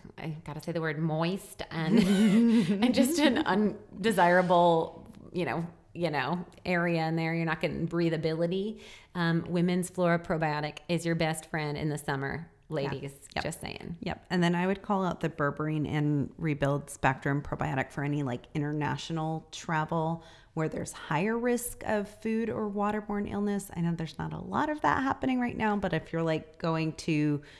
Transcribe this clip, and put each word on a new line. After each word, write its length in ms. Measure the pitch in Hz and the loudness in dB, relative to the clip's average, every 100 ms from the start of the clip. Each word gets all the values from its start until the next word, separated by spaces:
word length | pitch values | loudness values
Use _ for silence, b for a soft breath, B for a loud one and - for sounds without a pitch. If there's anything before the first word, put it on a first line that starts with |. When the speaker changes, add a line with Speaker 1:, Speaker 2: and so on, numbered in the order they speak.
| - - | -16 -12
Speaker 1:
I 180 | 165 156 | -10 -8
gotta 160 | - 151 | -10 -10
say 100 | 175 | -4
the 80 | 165 | -2
word 180 | 160 151 | -2 0
moist 640 | 160 156 170 190 - - - | 0 2 0 -2 -8 -12 -8
and, 280 | 165 170 226 | -4 4 6
<laughs> 0 | |
Speaker 2:
<laughs> 840 | 185 196 214 214 233 226 170 196 | 6 6 6 6 6 6 4 2
Speaker 1:
and 120 | 247 | 4
just 240 | 233 269 330 | 4 4 6
an 200 | 294 247 | 4 4
undesirable, 1700 | - 185 208 - - - 214 185 175 180 180 175 175 165 165 - - - - | 2 2 2 -2 -14 -2 2 6 8 8 6 6 8 6 2 -6 -18 -20 -10
you 120 | 180 | -4
know, 220 | 147 143 170 - - - | -2 -2 -4 -10 -16 -4
you 140 | 170 | -2
know, 340 | 147 131 175 - - | 0 0 -2 -6 -10
area 420 | - 175 175 165 160 | -2 0 2 2 2
in 80 | |
there, 200 | 165 165 | 0 0
you're 100 | 165 | 0
not 160 | 165 160 | 0 0
getting 260 | 165 139 165 | -2 -2 -2
breathability. 920 | 170 165 160 160 160 170 190 208 220 B B B | 2 2 2 0 0 0 0 -4 -8 B B B
Um, 300 | 180 165 170 - | -2 0 0 0
Women's 420 | 175 180 180 180 | 0 2 2 -2
Flora 280 | - 175 170 | 0 2 2
probiotic 600 | 170 160 156 147 151 - - | 0 0 0 0 -4 -8 -2
is 180 | 170 170 | -2 0
your 80 | |
best 360 | 165 160 160 - | 0 0 -2 -4
friend 260 | 160 151 147 | -4 -2 -2
in 100 | 156 | -2
the 100 | 147 | -2
summer, 520 | - 139 139 - 170 _ - | -2 -4 -2 -6 -10 _ -6
Speaker 2:
Yeah. 60 | |
Speaker 1:
ladies. 380 | 151 139 139 139 - - - | -4 -2 -4 -8 -14 -10 -6
Speaker 2:
Yep. 80 | |
Speaker 1:
Just 160 | 147 - | -6 -6
saying. 360 | - - - 170 | -10 -12 -12 -10
Speaker 2:
Yep. 240 | 170 - - | -8 -8 -4
And 120 | 180 | 0
then 120 | 175 175 | 2 2
I 100 | 185 | 0
would 160 | 196 | -2
call 220 | - 196 | -2 0
out 160 | 180 160 | 0 -2
the 80 | 160 | -4
Berberine 580 | - 143 143 156 156 147 | -2 -2 -2 -2 -2 0
and 420 | 151 147 147 - - | 0 2 2 0 -4
Rebuild 540 | 165 143 139 143 147 | -4 0 0 0 -4
Spectrum 520 | - 135 131 143 143 | -2 -2 0 0 -2
probiotic 480 | - - 147 135 135 | -2 -6 -4 -2 -4
for 100 | - | -4
any, 220 | 143 147 | -4 -2
like, 220 | 135 120 - | -2 -4 -6
international 920 | 156 147 151 147 139 - 165 156 160 - | -4 -2 -2 -2 -4 -6 -4 -4 -6 -8
travel 720 | - - 156 156 170 160 165 B B B | -14 -4 -2 0 -2 -2 -4 B B B
where 140 | 160 156 | -4 -2
there's 240 | 170 160 | -4 -8
higher 440 | - - 156 208 233 | -10 -4 0 0 0
risk 440 | 247 240 - - - | 0 0 -2 -8 -2
of 220 | 214 202 | -2 -2
food 400 | - 220 220 226 | -6 -2 -2 -2
or 180 | - 208 | -2 -4
waterborne 640 | 202 208 214 208 202 208 | -2 -2 -2 -4 -4 -2
illness. 400 | 202 202 202 - 170 | -2 0 -2 -4 -2
I 40 | |
know 120 | 170 | -2
there's 240 | 170 160 - | -2 -6 -6
not 140 | 156 | -8
a 60 | 160 | -6
lot 300 | 180 190 302 | -4 -2 -2
of 100 | 302 | 0
that 220 | 285 285 | 2 2
happening 340 | 269 - 269 254 | 0 -2 0 0
right 180 | 240 - | -2 -2
now, 200 | 214 208 | 0 0
but 160 | 196 | 0
if 200 | 160 - | -2 -2
you're, 100 | 165 | -2
like, 340 | 165 156 - - | 0 -2 -4 -6
going 340 | 170 160 160 | -2 0 -2
to 460 | - - 151 151 143 B B | -4 0 2 2 0 B B